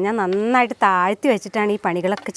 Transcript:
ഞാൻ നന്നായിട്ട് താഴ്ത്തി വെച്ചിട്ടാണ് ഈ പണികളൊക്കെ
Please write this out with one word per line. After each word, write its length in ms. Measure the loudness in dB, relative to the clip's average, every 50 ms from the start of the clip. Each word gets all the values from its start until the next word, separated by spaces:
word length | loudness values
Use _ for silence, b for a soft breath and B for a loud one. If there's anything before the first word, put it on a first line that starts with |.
| 0
ഞാൻ 100 | 0 -2 -2 -2
നന്നായിട്ട് 540 | -2 -2 -2 0 2 2 2 2 0 0 0 2
താഴ്ത്തി 400 | 2 4 2 2 0 -2 0 0 0 0
വെച്ചിട്ടാണ് 400 | 0 -2 -4 -4 -2 0 0 -2
ഈ 40 | -2 -2
പണികളൊക്കെ 480 | -2 -2 -2 -2 -2 -2 -4 -4 -8 -8